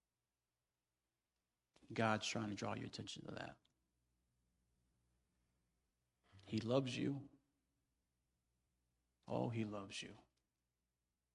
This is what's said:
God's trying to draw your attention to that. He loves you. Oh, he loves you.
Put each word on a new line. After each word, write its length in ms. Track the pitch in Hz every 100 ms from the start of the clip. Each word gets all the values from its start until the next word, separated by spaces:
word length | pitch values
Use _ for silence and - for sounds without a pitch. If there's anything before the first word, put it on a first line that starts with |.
| _ _ _ _ _ _ _ _ _ _ _ _ _ _ _ _ _ - -
God's 320 | 113 113 107 -
trying 240 | 120 107
to 40 |
draw 200 | 101 110
your 120 | 104 117
attention 380 | - 110 -
to 80 | -
that. 240 | - - - _ _ _ _ _ _ _ _ _ _ _ _ _ _ _ _ _ _ _ _ _ _ _ _ _ _ _ 98
He 160 | - 110
loves 340 | 113 131 131 120
you. 260 | 135 139 - - _ _ _ _ _ _ _ _ _ _ _ _ _ _ _ _ _ _ -
Oh, 220 | 120 123
he 160 | 117
loves 380 | 107 104 98 -
you. 80 | 104 110 - _ _ _ _ _ _ _ _ _ _